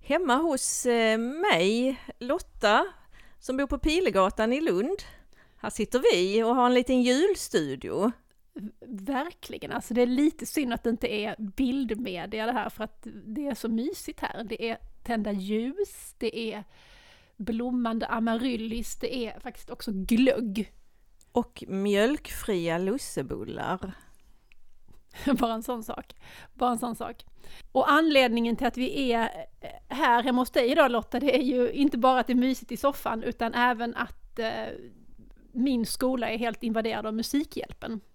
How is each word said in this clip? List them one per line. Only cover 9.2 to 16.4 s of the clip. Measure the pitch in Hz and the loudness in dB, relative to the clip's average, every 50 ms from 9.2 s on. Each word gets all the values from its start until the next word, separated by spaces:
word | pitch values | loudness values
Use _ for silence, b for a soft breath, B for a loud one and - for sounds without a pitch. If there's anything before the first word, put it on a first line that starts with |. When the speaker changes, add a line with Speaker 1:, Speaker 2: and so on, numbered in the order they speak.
| 285 339 359 _ - - - - - - - | -4 -6 -8 _ -16 -14 -14 -12 -10 -8 -8
Speaker 2:
alltså | - - - 226 | -8 -6 -4 2
det | 233 247 | 2 2
är | |
lite | 247 254 254 294 302 - - - | 4 4 4 4 2 2 0 -10
synd | - - - 294 247 233 | -4 -2 -2 -2 0 -2
att | 240 - | -2 0
det | 240 | -2
inte | 220 - - 220 208 | -2 0 -2 -4 -2
är | 208 208 214 202 - | -2 -4 -4 -6 -6
bildmedia | 220 202 - - 269 247 254 277 269 226 220 208 240 214 185 175 160 196 202 220 220 | -8 -10 -2 0 0 0 2 0 -2 -2 -4 -4 -4 -6 -6 -6 -8 -6 -6 -4 -2
det | 226 247 | -2 -2
här, | 254 202 208 | -2 -2 -4
för | - - 220 | -6 -8 -10
att | 220 - - - 226 208 214 - | -10 -10 -14 -16 -16 -14 -14 -14
det | - 220 247 294 | -10 -8 -6 -4
är | 277 247 | -4 -6
så | - - 233 | -4 -4 -2
mysigt | 226 220 240 294 392 - - - 330 - | -2 0 -2 -2 -4 -6 -10 -12 -10 -6
här. | - - - - 233 | -6 -6 -6 -8 -8
Det | 202 180 175 226 226 | -8 -8 -6 -6 -6
är | 226 - - - - - - | -6 -8 -10 -18 -18 -16 -6
tända | - 233 226 208 214 202 | -4 -2 -2 -2 -2 -2
ljus, | 202 185 196 214 214 226 254 277 381 403 392 - - - - - _ | -4 -2 -2 -2 -2 -2 -2 -2 -4 -4 -4 -4 -16 -18 -20 -12 _
det | - 226 - 220 | -4 -4 -4 -4